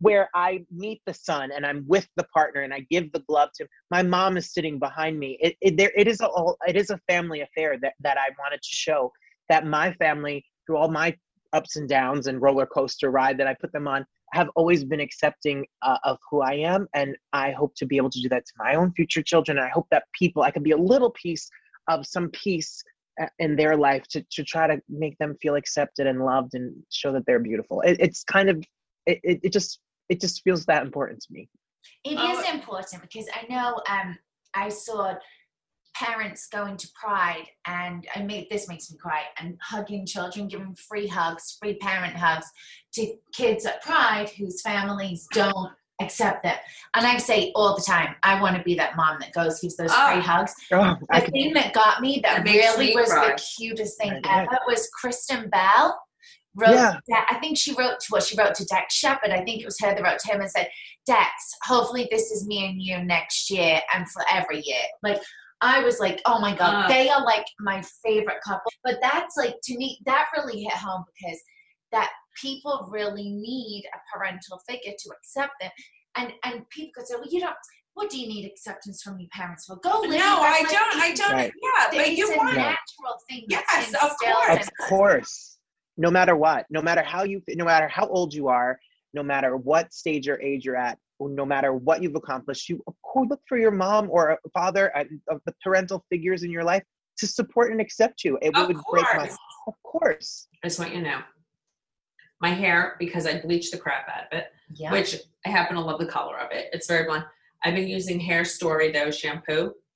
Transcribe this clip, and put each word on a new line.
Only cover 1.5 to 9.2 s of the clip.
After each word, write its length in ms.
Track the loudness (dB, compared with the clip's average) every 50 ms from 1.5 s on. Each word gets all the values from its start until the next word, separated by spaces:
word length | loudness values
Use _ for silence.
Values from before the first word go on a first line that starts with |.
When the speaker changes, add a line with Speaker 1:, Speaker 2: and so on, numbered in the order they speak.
Speaker 1:
and 120 | -6 -6 -4
I'm 220 | -4 -4 -4 0 2
with 180 | 2 2 2 0 -6
the 80 | -6 -6
partner 360 | 0 2 2 2 2 0 -4
and 140 | -6 -6 -8
I 60 | -10 -6 -2
give 200 | -2 -2 -2 -2
the 80 | -6 -8 -4
glove 220 | 0 2 2 2 2 0
to 80 | -8
him, 60 | -14 -14 _ _ _ -2
my 120 | 0 2
mom 340 | 2 2 2 4 4 2 2
is 160 | 0 -2 -4
sitting 260 | -4 -4 -4 -4 -4 -4
behind 400 | -4 -4 -4 -4 -4 -4 -4 -4
me. 200 | -6 -8 -4 0
It, 160 | 0 0 0 2
it, 160 | 2 2 4 4
there, 120 | 2 4 4
it 100 | 4 4
is 140 | 4 4 2
a, 80 | 0 0 0 0 0 0 0 0 0 0
it 80 | 2
is 140 | 2 0 0
a 100 | -4 -6 _ 0
family 320 | 0 0 0 -2 -6 -8
affair 380 | -8 -6 -4 -2 -2 0 0 -2
that, 140 | -2 -4 -4 -4
that 180 | -2 -2 0 0
I 100 | -2 -4 -4 -6
wanted 220 | -8 -6 -6 -8
to 80 | -8 -8
show, 420 | -8 -4 -2 0 0 0 0 -2 -4 _